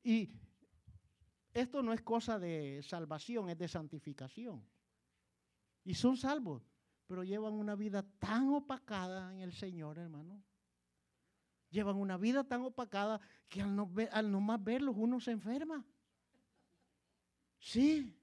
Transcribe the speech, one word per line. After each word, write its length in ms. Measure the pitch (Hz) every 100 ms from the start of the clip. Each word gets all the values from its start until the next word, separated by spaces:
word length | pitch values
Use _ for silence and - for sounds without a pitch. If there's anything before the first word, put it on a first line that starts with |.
Y 280 | 240 226 202 - - _ _ _ - - _ _ _ _ _
esto 300 | 240 247 277
no 100 | 240
es 100 | 226
cosa 360 | 226 233 233 220
de 420 | 175 160 143 139
salvación, 680 | 143 175 160 156 - 240 185
es 80 | 170
de 120 | 175
santificación. 1000 | 175 156 156 - 139 131 - 240 147 107 _ _ _ _ _ _ _ _ _ _ _
Y 100 | 185
son 220 | - 240 254
salvos, 460 | 262 294 220 135 - _ _ _ _
pero 160 | 185
llevan 300 | 185 202 214
una 200 | 214 208
vida 280 | 202 214 196 196 -
tan 300 | 190 220 269
opacada 840 | 285 285 262 - 202 185 190 185
en 80 | 190
el 120 | 185
Señor, 460 | - 190 175 151 156
hermano. 440 | 170 151 160 202 - _ _ _ _ _ _ _ _ _ _ _ _
Llevan 260 | 180 202 196
una 200 | 196 180
vida 280 | 214 269
tan 180 | 269 247
opacada 580 | 254 247 233 196 208 220 - - _
que 140 | 196
al 120 | 202
no 120 | 196 202
ve-, 220 | 180 226
al 180 | 214 214
no 100 | 196
más 220 | 202 226
verlos 320 | 196 247 277 208
uno 220 | 226 254
se 100 | 240
enferma. 520 | 226 185 262 320 302 - _ _ _ _ _ _ _ _ _ _ _ _ _ _ _ _ _
Sí. 580 | - 226 285 311 247 -